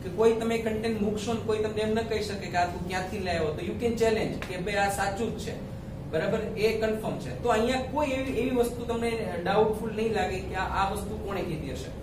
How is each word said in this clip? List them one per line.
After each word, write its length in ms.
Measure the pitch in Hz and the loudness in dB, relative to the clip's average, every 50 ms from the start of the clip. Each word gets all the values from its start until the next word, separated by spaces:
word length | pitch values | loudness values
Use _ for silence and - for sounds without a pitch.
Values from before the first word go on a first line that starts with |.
| - | -8
કે 60 | 185 170 | -6 0
કોઈ 180 | 202 220 233 226 | 4 6 6 6
તમે 240 | 226 226 226 226 | 6 2 0 0
content 440 | 226 226 226 220 214 220 226 226 208 | 2 0 0 0 0 0 0 0 2
મૂકશો 320 | 202 - 202 - - 240 226 | 2 2 0 0 -2 -2 -2
ને 60 | 226 - | -2 0
કોઈ 120 | - 214 | 0 0
તમને 240 | 214 220 220 214 214 | 2 2 0 0 0
એમ 80 | 220 214 | 0 2
ન 120 | 220 226 | 2 0
કહી 220 | 226 - 220 208 208 | 0 0 -2 -2 -2
શકે 240 | 196 196 196 185 | -2 -4 -6 -6
કે 100 | 180 180 | -2 2
આ 80 | 175 175 | 2 2
તું 220 | 175 180 175 175 | 2 0 -4 -4
ક્યાંથી 320 | 180 190 190 185 185 214 202 | -2 -2 -2 -2 -2 -4 -4
લાવ્યો, 340 | 185 180 175 165 160 151 151 | -2 0 0 0 0 0 -2
તો 120 | 165 180 | -2 -4
you 180 | 202 220 - 247 | -4 -4 0 0
can 140 | 233 - 220 | 0 2 4
challenge 440 | 226 220 220 214 190 - - - - - | 4 4 4 4 0 -2 -2 -4 -6 -6
કે 80 | 185 | -6
ભાઈ 180 | 180 175 208 196 | -4 -4 -2 2
આ 140 | 202 202 196 | 2 2 2
સાચું 480 | 196 - 196 202 196 - 233 208 - | 2 0 0 0 0 0 -2 -2 -2
જ 20 | - | -4
છે, 140 | - - - - - - - - - - - - - - | -6 -6 -6 -6 -8 -8 -10 -10 -10 -10 -10 -8 -8 -2
બરાબર, 280 | - 160 180 196 214 208 - - - | 0 0 2 2 0 0 0 -2 -2
એ 240 | 190 208 226 220 220 | 2 2 2 4 2
confirm 380 | 214 220 214 214 - - 185 - | 2 0 0 0 -2 -4 -4 -4
છે. 240 | - - - - - | -6 -6 -8 -2 2
તો 60 | 240 | 2
અહીંયા 300 | 226 214 226 247 262 262 262 - | 4 4 4 4 2 2 0 0
કોઈ 160 | - 294 302 | 0 0 2
એવી, 240 | 269 262 262 262 262 | 2 2 0 0 0
એવી 180 | - 220 247 254 | 0 0 0 2
વસ્તુ 360 | 254 240 233 233 - - 233 | 4 4 2 2 0 -4 -4
તમને 440 | 233 233 233 233 233 226 226 - - 170 170 175 | -2 -2 0 0 0 0 0 -2 -4 -4 -2 0
doubtful 520 | 180 196 214 220 214 214 - 233 220 - | 2 4 6 6 4 4 0 -2 -4 -2
નહીં 180 | 214 220 226 214 | 0 0 2 2
લાગે 260 | 196 185 180 185 190 | 2 0 0 -2 -4
કે 160 | - - - | -4 -4 -2
આ, 300 | 190 190 190 - 180 196 | -2 -2 0 0 0 0
આ 80 | 196 202 | 0 0
વસ્તુ 240 | - - 208 214 | -2 -4 -4 -6
કોણે 240 | 214 208 196 196 185 | -6 -6 -4 -4 -4
કીધી 300 | - - 156 156 151 135 | -2 -2 -4 -4 -4 -6
હશે. 300 | 131 - - - - - | -6 -6 -6 -8 -8 -10